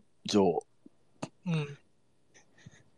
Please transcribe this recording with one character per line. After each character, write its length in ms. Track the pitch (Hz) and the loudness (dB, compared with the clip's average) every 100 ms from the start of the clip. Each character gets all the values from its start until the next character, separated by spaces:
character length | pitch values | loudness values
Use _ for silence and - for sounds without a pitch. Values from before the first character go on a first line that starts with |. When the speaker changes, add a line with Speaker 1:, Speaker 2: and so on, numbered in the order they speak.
| - _ - | 0 _ 0
Speaker 1:
上。 360 | 104 95 78 - _ - _ _ _ - - 180 | 4 4 2 -6 _ -20 _ _ _ -16 -12 -4
Speaker 2:
う 40 | |
ん。 280 | 160 143 143 _ _ _ _ _ - - - - - - | -2 -4 -12 _ _ _ _ _ -20 -20 -20 -20 -20 -20